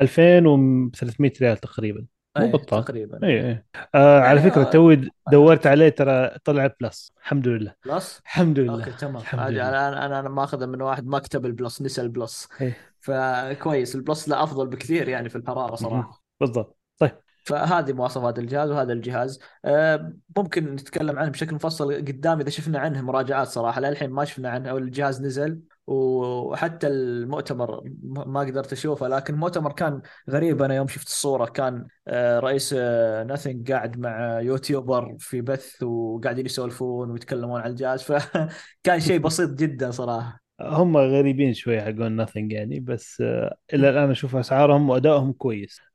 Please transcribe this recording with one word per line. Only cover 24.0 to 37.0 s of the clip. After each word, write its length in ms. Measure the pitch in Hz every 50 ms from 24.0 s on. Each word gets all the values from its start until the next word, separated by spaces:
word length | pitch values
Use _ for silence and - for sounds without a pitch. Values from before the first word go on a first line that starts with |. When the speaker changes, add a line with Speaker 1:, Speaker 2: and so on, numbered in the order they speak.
| 147 131
Speaker 2:
ما 140 | 131 139 147
شفنا 240 | 147 - 135 127 123
عنه، 220 | 120 127 135 131
أو 80 | 131 135
الجهاز 440 | 127 127 127 139 143 139 135 123
نزل، 380 | 135 139 127 139 147 156 165 165 160 _ _ _ -
وحتى 1000 | - 135 135 131 127 127 127 123 123 123 123 123 135 139 - 165 170 165 165 156
المؤتمر 960 | 143 139 135 131 123 120 120 117 127 147 151 151 - 135 123 120 113 110 117 -
م-، 460 | 131 143 - 131 131 135 143 - 131
ما 80 | 135 139
قدرت 320 | 139 131 131 135 131 -
أشوفه، 360 | 139 - - 151 147 - 131 127
لكن 260 | 135 139 139 - 151
المؤتمر 380 | 151 165 175 170 175 156 143
كان 280 | 143 - 175 156 143 135 - - - - - -
غريب. 320 | 135 147 165 170 147 127
أنا 120 | 139 139 135
يوم 140 | 135 135 135
شفت 180 | - - -
الصورة 380 | - - - - 143 135 127 117
كان، 420 | 113 - - 135 127 123 120 123 - _ _ - -
آه، 320 | - 123 123 120 120 120
رئيس، 340 | 131 131 139 135 135 - 143 127
آه، 460 | 123 120 117 117 113 110 107 110 110
ناثينج 480 | 123 139 143 - 143 127 120 120 131
قاعد 260 | 139 123 110 120 117 120
مع 420 | 120 120 110 113 120 117 117 117
يوتيوبر 760 | 117 127 135 131 135 - 147 135 123 123 127 123 120 113 - -
في 220 | - - - 123
بث، 420 | 120 131 135 135 - - - -
وقاعدين 640 | 127 120 117 117 117 110 113 117 117 127 123 127 127
يسولفون 640 | 123 - 131 123 120 123 - 131 123 123 120